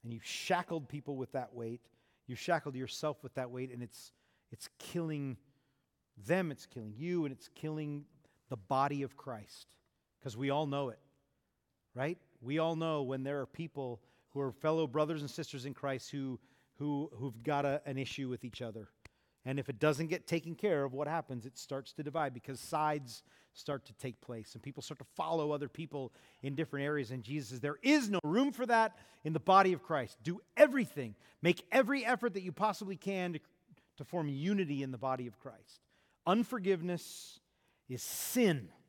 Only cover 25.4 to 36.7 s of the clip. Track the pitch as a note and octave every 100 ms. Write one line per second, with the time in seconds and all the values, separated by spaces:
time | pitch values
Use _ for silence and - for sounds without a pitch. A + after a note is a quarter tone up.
25.4 | D3+ D3 C#3 - D#3+ D3 B2+ - - _
26.4 | C3+ C#3 D#3+ C#3 C#3+ D3+ A#2+ B2+ G#2+ D3+
27.4 | B2 B2 C#3+ D3 B3+ D4+ A#3 G3 D3+ F#3
28.4 | C#4 A#3 A#3+ A#3 A3 - - - D#3 D#3+
29.4 | - F#3+ F#3+ F3+ - D3+ A#2+ - - F3
30.4 | - - D4 C4+ A3 - A#2+ G2+ - _
31.4 | E3+ F3 - A#3 A3+ C#4 A3+ B3 A#3 G3
32.4 | F#3 D#3 G#3+ G3 G3 F#3+ - F#3+ F3+ D#3+
33.4 | _ _ _ - _ - C3+ F3 D3+ C#3
34.4 | E3 G3+ F3 C#3+ C3+ B2+ C3 C3 B2 G#2
35.4 | C#3 G2+ - - _ _ _ _ - G3+
36.4 | A#3 B3 F#3